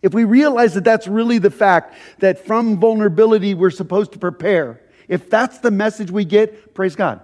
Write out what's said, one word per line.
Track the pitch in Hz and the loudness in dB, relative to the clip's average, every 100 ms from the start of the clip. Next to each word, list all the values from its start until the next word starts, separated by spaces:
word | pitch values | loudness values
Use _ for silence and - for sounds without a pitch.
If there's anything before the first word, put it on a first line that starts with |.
if | 190 | -2
we | 208 | 0
realize | 226 240 294 240 233 175 | 2 2 2 2 0 2
that | 190 | 2
that's | 220 185 | 0 0
really | 214 233 233 | -4 0 0
the | 190 | 0
fact, | - 202 175 - - - _ | 2 2 2 0 -20 -20 _
that | 196 185 - | -2 -2 -4
from | 220 233 202 | -2 -2 0
vulnerability | 226 220 208 156 220 220 196 185 | 0 2 0 2 2 4 0 0
we're | 185 | -2
supposed | - 190 185 208 | -2 -4 -4 -4
to | - | -6
prepare, | 180 - 175 185 135 117 _ _ _ | -10 -6 -2 0 -2 -10 _ _ _
if | 180 - | -8 -2
that's | 214 254 - | -2 -2 -4
the | 240 | -4
message | 202 214 214 196 | -2 -4 -4 -8
we | 190 | -6
get, | 185 202 214 - _ | 0 2 0 -4 _
praise | - 190 - | -6 -6 -2
God. | 180 110 | -4 -4